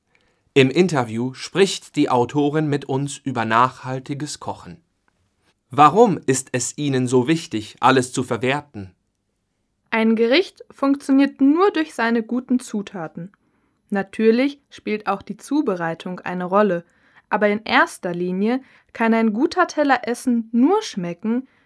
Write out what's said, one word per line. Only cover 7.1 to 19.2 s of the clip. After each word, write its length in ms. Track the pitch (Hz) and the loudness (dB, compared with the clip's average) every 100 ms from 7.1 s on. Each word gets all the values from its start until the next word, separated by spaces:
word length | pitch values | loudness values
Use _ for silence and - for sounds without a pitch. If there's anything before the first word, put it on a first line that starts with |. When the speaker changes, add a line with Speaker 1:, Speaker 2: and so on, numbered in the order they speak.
| 131 123 | 2 2
Speaker 1:
wichtig, 480 | 165 - 110 107 - | -2 -4 -8 -10 0
alles 300 | 123 131 127 | 2 4 0
zu 120 | - | -4
verwerten? 720 | - 113 127 143 143 107 92 _ _ _ _ _ _ _ _ _ - | -4 -2 -2 -4 -6 -16 -18 _ _ _ _ _ _ _ _ _ -6
Speaker 2:
Ein 240 | 220 220 226 | -2 0 2
Gericht 480 | 233 285 392 - - | 2 2 0 -8 -20
funktioniert 680 | - 277 277 - 269 277 277 | -4 -2 -2 2 2 2 2
nur 320 | 269 311 403 | 2 4 2
durch 220 | 330 311 | 0 -4
seine 300 | - 233 233 | -4 -2 -2
guten 360 | 220 240 254 247 | -2 -6 -2 -4
Zutaten. 720 | - 214 196 196 156 - 165 _ _ _ _ _ - | -4 -10 -10 -12 -12 -12 -16 _ _ _ _ _ -6
Natürlich 720 | 202 190 - 220 233 277 277 _ | -6 -4 0 4 4 2 -4 _
spielt 380 | - - 208 - | -12 -6 -4 -4
auch 140 | 202 | -6
die 160 | - 202 | -6 -14
Zubereitung 800 | - 285 294 180 170 165 185 180 | -4 -2 0 -2 -4 -6 -10 -10
eine 260 | - 180 180 | -8 -6 0
Rolle, 380 | 196 214 175 - _ _ _ - | 2 2 0 -6 _ _ _ -6
aber 180 | 208 208 | 0 0
in 160 | 208 | 0
erster 500 | 214 247 330 - 180 | 0 2 2 -2 -8
Linie 480 | 175 180 185 208 262 - _ _ | -4 -4 -2 -2 -2 -6 _ _
kann 220 | - 226 | -4 0
ein 200 | 226 | 2